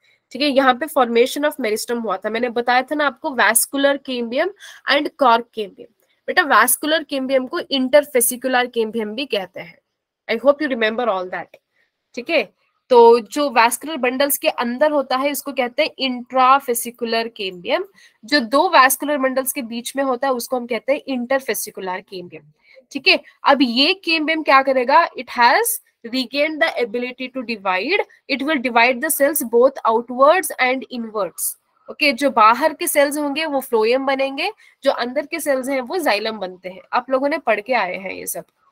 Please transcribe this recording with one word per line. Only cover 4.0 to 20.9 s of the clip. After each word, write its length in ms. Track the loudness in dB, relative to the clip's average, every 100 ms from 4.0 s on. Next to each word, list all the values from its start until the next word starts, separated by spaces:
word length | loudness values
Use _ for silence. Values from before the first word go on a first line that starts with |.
| -4
cambium 380 | -6 -4 -2 -2 -6 -16 -10 -2
and 120 | 0
cork 380 | 0 2 4 4
cambium। 500 | 0 -10 -10 -12 -20 _ _ _ -2
बेटा 160 | 0
vascular 600 | 4 4 4 2 0 -2 -2
cambium 360 | -4 0 -2 -2
को 120 | -6
interfascicular 1040 | -4 -2 4 4 4 0 0 -2 -2 0 0 -2
cambium 280 | -4 -4 -6
भी 200 | -6 -6
कहते 340 | -6 -6 -12
हैं। 180 | -16 -20 _ _ _ _ -6
I 80 | 0
hope 180 | 2 2
you 120 | -2
remember 320 | -2 -2 0 -2
all 200 | -2 -4
that। 220 | -10 -12 -20 _ _ _ _ _ -14
ठीक 140 | -4
है, 240 | -2 -2 _ _ _ _
तो 300 | 8 8 8
जो 300 | 2 -4 0
vascular 480 | 2 2 0 -6 -4
bundles 400 | -4 0 -2 0
के 120 | -2
अंदर 420 | -2 -4 0 0
होता 260 | 0 0 -2
है 140 | -2
उसको 220 | -4 -6
कहते 300 | -4 -4 -2
हैं 60 | -2 -2
intrafascicular 1300 | -6 -6 -4 2 6 4 2 -4 -6 -8 -4 -2 -4
cambium, 560 | -6 -10 -8 -4 -4 -4 _ _ _ -2
जो 140 | 0
दो 300 | 2 2 4
vascular 480 | 6 4 2 -2 -2
bundles 360 | 0 -2 -4
के 80 | -6
बीच 340 | -8 -10 -8 -4
में 80 |
होता 240 | -4 -2 -2
है 60 |
उसको 220 | -4 -4 -6
हम 120 | -4
कहते 260 | -6 -2